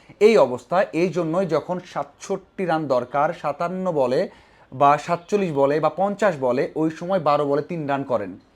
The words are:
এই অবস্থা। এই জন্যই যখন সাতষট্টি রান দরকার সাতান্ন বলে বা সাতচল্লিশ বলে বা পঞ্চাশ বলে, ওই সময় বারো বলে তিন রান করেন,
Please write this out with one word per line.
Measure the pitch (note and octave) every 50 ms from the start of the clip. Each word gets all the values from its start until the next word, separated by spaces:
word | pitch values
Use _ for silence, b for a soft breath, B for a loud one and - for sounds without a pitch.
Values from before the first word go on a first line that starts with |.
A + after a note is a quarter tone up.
| B B B B
এই | G3+ A3 A3+
অবস্থা। | F#3+ C#3+ B2 B2 A#2+ - - E3+ F3+ G#3 - -
এই | D#3 F3 F#3
জন্যই | D3 F3 E3+ D#3+ D#3 F#3 G3
যখন | D#3+ D#3+ D3 - - F3+ F3+
সাতষট্টি | F3 - - D#3+ C#3 - _ _ - - G3 F#3+ - _ _ - F#3+
রান | F3 E3 D#3+ D#3
দরকার | C3+ C3 B2 B2 B2 - C#3+ C#3+ D#3+ E3+ - -
সাতান্ন | D3+ C#3+ - E3+ E3+ F#3 F#3 F#3 F#3 E3
বলে | D3 C3 B2 B2+ D3+ F#3+ A3 b b b b b b b b -
বা | C3 C#3+ C#3+ D3 D3
সাতচল্লিশ | - - E3+ E3 E3+ - G#3 G3+ G3 F3 D3+
বলে | C#3 C#3 C#3 C#3+ D#3+
বা | D#3 D3+
পঞ্চাশ | - - F#3+ G3+ G3+ F#3+ A3 G3+ E3+ C#3
বলে, | C3 B2 A#2+ C3 D#3+ - -
ওই | D3 D#3+ D#3+
সময় | D#3+ - F3+ F3 G3 F#3+
বারো | D3 D3 D3 D3 D3
বলে | C#3+ C#3+ D3 D3
তিন | - - E3 D3+ C#3
রান | C#3 C3+ C#3
করেন, | C3+ B2+ A2 G2+ F#2 F2+ G#2+ - _ _